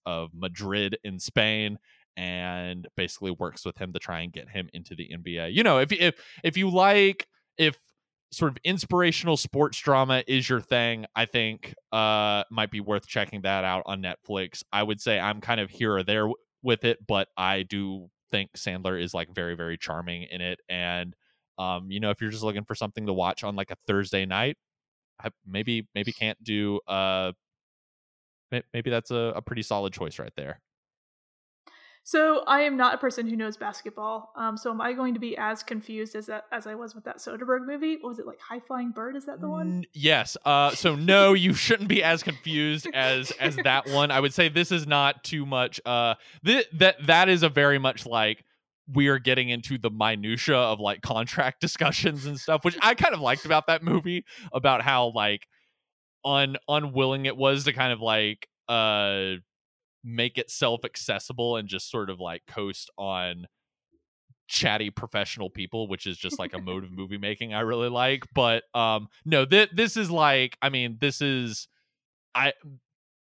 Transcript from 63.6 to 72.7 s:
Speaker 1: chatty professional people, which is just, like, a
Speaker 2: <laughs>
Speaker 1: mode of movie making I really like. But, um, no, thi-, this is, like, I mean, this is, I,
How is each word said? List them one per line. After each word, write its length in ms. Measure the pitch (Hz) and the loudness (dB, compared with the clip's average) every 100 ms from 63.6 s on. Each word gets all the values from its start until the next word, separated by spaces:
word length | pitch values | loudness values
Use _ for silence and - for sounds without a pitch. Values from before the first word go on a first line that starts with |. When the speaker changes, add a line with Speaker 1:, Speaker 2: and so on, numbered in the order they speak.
| _ _ _ _ _ _ _ _ _ | _ _ _ _ _ _ _ _ _
Speaker 1:
chatty 420 | - - 107 104 | -2 0 0 -2
professional 600 | - 117 104 101 - 95 | -6 -4 -4 -4 -6 -10
people, 380 | - 90 113 107 | -8 -8 -6 -6
which 180 | 95 101 | -6 -8
is 120 | 87 | -8
just, 200 | 92 92 | -8 -8
like, 160 | 90 | -8
a 60 | 90 | -8
Speaker 2:
<laughs> 20 | |
Speaker 1:
mode 220 | 92 92 | -8 -8
of 80 | 95 | -8
movie 260 | 90 95 101 | -12 -10 -6
making 360 | 101 107 117 | -6 -6 -6
I 80 | 107 | -4
really 260 | 113 117 120 | -2 -2 -2
like. 380 | 120 127 135 - | 0 2 0 -2
But, 300 | - 120 113 - | 2 4 2 0
um, 340 | 120 113 110 107 _ | 0 2 0 -4 _
no, 220 | 156 151 135 | 2 2 6
thi-, 240 | 190 208 | 6 6
this 220 | 170 226 226 | 4 0 0
is, 160 | 190 | 0
like, 460 | 165 151 135 127 - | 4 6 6 2 0
I 60 | 139 | -2
mean, 300 | 135 123 113 | 0 -4 0
this 220 | 143 - | -2 0
is, 480 | 143 131 120 107 - _ _ _ _ _ _ 123 | 0 0 -2 -6 -12 _ _ _ _ _ _ 0
I, 160 | 139 - 151 | 0 -2 -14